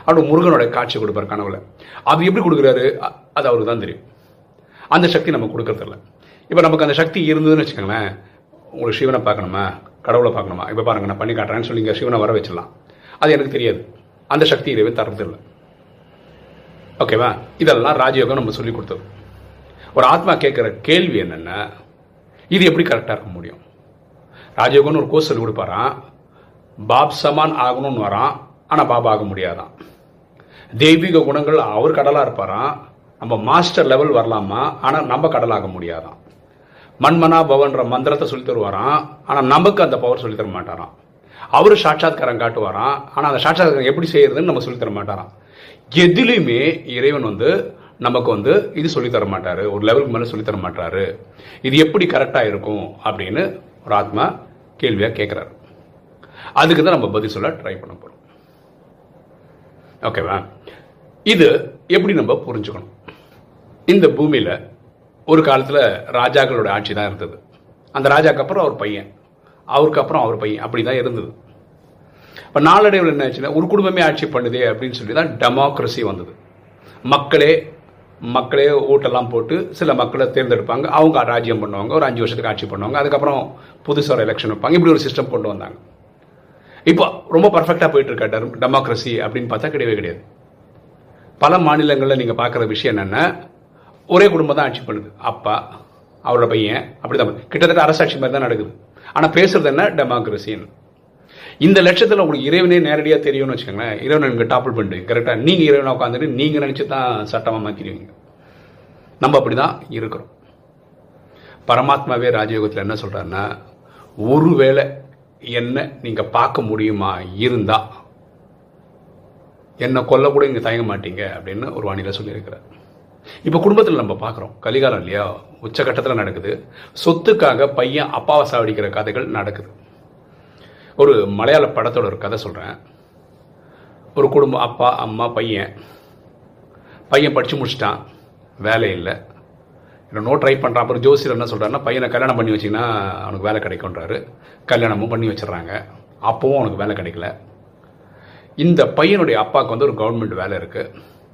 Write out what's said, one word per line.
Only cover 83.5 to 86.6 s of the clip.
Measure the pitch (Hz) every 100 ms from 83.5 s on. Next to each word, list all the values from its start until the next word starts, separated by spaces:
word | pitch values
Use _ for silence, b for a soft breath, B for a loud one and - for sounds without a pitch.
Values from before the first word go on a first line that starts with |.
| - B B -
புதுசா | 147 143
ஒரு | 123
எலெக்ஷன் | 107 - 110
வைப்பாங்க. | 107 131
இப்படி | 175 165
ஒரு | 147
சிஸ்டம் | 135 127 120
கொண்டு | - 107
வந்தாங்க. | 98 95 - - _ _ _ _ b b b